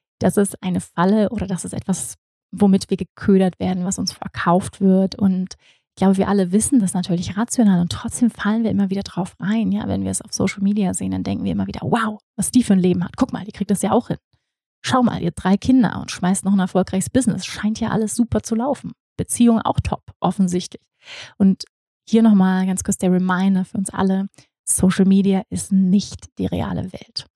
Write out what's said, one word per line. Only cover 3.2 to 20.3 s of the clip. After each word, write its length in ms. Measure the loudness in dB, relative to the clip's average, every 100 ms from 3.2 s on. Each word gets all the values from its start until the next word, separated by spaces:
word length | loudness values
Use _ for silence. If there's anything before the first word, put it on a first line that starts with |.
| 2 4 4 0
werden, 260 | -4 -2
was 120 | -4 -4
uns 140 | -6
verkauft 720 | -8 -10 -4 2 2 0 0
wird. 340 | 2 4 2
Und 400 | 0 0 0 -4 -10 _ _ _
ich 60 |
glaube, 220 | 0 2 2
wir 100 | 2
alle 240 | 0 2
wissen 280 | 0 2 2
das 140 | 2
natürlich 420 | -2 -2 -2 -2
rational 460 | -4 -2 2 4 4
und 100 | 0
trotzdem 380 | -4 -8 0 0
fallen 340 | 0 -2 0
wir 60 | 0
immer 220 | 0 0
wieder 100 | -2
drauf 340 | -6 -6 -6 -6
rein. 320 | -2 0 0
Ja, 160 | -2 -2
wenn 160 | -4
wir 80 | -4
es 100 | -6
auf 120 | -6
Social 280 | -4 -4 0
Media 320 | 0 0 0
sehen, 180 | -2 -4
dann 120 | -4
denken 200 | -4 -4
wir 80 | -4
immer 140 | -2
wieder, 160 | -4 -6
„Wow, 380 | -2 -2 -2 -6 _
was 160 | -8 0
die 120 | 2
für 100 | 4
ein 60 | 4
Leben 240 | 4 0
hat. 140 | -2 -2
Guck 160 | -4
mal, 100 | -4
die 80 | -10
kriegt 200 | -8 -4
das 100 | -2
ja 100 | 0
auch 180 | 0 0
hin. 80 | -8 _ _ _ _ _ _
Schau 160 | -2 2
mal, 180 | 2 0
die 80 | -4
hat 80 | -2
drei 200 | 0 0
Kinder 420 | 4 4 4 -2
und 120 | -10
schmeißt 340 | -4 -2 0
noch 80 | 0
ein 60 | 0
erfolgreiches 500 | 2 0 0 -2 -2
Business. 360 | 0 0 -2
Scheint 340 | -6 -6 -4 -4
ja 100 | -2
alles 260 | -2 -2
super 280 | -2 0 -2
zu 100 | -2
laufen. 380 | -4 -2 -4 -8 -16 _ -8
Beziehung 420 | -4 2 4 4
auch 200 | 0 -2
top, 240 | -4 -6 -10 -4
offensichtlich.“ 640 | -2